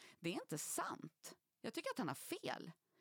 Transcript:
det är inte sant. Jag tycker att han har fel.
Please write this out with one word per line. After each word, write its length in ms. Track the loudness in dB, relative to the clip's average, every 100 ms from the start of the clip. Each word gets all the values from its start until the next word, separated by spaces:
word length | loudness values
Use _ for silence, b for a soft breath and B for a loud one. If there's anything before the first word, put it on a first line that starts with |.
| B B
det 80 | 2
är 40 |
inte 240 | 2 0 -2
sant. 760 | 0 2 2 0 -6 _ -14 -14 _ _
Jag 140 | -4
tycker 160 | 0 0
att 80 | 2
han 100 | 2
har 60 |
fel. 560 | 2 -2 -2 0 -2 -2 -10 b b